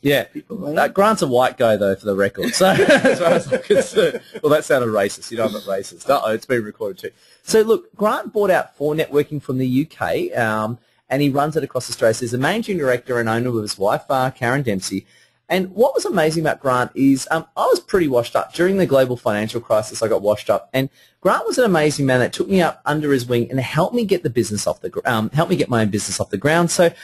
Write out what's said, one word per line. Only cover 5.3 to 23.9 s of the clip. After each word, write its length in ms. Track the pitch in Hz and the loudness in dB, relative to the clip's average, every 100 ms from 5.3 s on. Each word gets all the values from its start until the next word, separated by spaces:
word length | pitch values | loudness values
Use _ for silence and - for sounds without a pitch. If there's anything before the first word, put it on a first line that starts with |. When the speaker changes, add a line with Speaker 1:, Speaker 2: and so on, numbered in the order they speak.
Speaker 1:
You 80 | 117 | -4
know 80 | 110 | -4
I'm 60 | |
not 100 | 104 | -4
racist. 460 | 101 98 98 - - | -6 -6 -8 -8 -2
Uh-oh, 240 | 139 110 | 0 0
it's 140 | 110 - | -4 -2
been 180 | 123 | -4
recorded 340 | 107 - 104 95 | -4 -8 -10 -8
too. 120 | 107 - _ _ | -14 -16 _ _
So, 200 | - 220 | 0 2
look, 320 | 220 220 - - | 4 2 -2 -4
Grant 360 | 208 277 370 | -2 -2 -4
bought 180 | 214 202 | 0 2
out 260 | 165 - - | 2 0 -4
For 180 | 147 | -4
Networking 480 | 156 156 143 147 147 | -2 0 0 0 -4
from 160 | - 131 | -6 -4
the 80 | 131 | 0
U 200 | 127 151 | 0 -2
K, 460 | - 90 117 - | -4 -4 -2 -4
um, 460 | 120 113 107 107 120 _ _ - | -2 -2 -2 -4 -8 _ _ -6
and 140 | 131 | 0
he 80 | 143 | 0
runs 260 | 135 147 156 | 0 -2 -2
it 80 | |
across 240 | 135 127 - | -4 -6 -8
Australia. 240 | 117 113 | 0 0
So 60 | 110 | 0
he's 120 | 120 | -2
the 60 | 123 | -2
managing 400 | 143 208 233 185 | -2 -2 -2 -2
director 400 | 135 123 - 123 | 0 -2 -2 -2
and 100 | 113 | 0
owner 220 | 113 127 | 0 0
with 120 | 117 | -2
his 160 | 104 - | -4 -2
wife, 260 | 98 147 - | 0 0 0
uh, 220 | 135 131 | -2 -2
Karen 320 | - 120 135 | -2 -2 0
Dempsey. 440 | 127 98 - 95 - _ _ _ - | -2 -4 -4 -8 -10 _ _ _ -4
And 240 | 180 190 | -2 -2
what 200 | 185 349 | 0 2
was 100 | 539 | 2
amazing 380 | 415 214 156 160 | 0 0 0 0
about 180 | 156 - | -2 -2
Grant 300 | 135 123 123 | 0 0 0
is, 320 | - 135 135 - | 2 2 2 0
um, 160 | 160 160 - | -4 -4 -2
I 80 | 285 | 0
was 140 | 415 | 0
pretty 260 | - 196 156 | 0 0 2
washed 300 | 123 113 120 | 0 0 -2
up. 160 | - | -4
During 240 | - 180 196 | 0 0 2
the 80 | |
global 320 | 156 135 127 120 | 4 4 2 0
financial 460 | 120 104 107 120 | -2 -2 -2 -6
crisis, 400 | 117 110 110 110 | -2 -2 -2 -4
I 60 | 113 | -2
got 120 | 101 | 2
washed 300 | 98 104 - | 2 0 0
up. 180 | 101 - | -2 -2
And 160 | 131 135 - _ _ | -4 -4 -6 _ _
Grant 240 | 180 254 453 | 0 0 0
was 100 | 302 | 0
an 80 | |
amazing 400 | 240 170 151 143 | 2 4 2 2
man 160 | 135 127 | 2 2
that 140 | 117 | 2
took 140 | - 180 | -2 0
me 120 | 190 | 2
up 220 | 160 - | 2 -2
under 280 | - 151 151 | -4 -2 0
his 140 | 139 120 | 0 0
wing 240 | 120 117 | -2 0
and 80 | 135 | -2
helped 360 | 123 143 185 | -2 0 0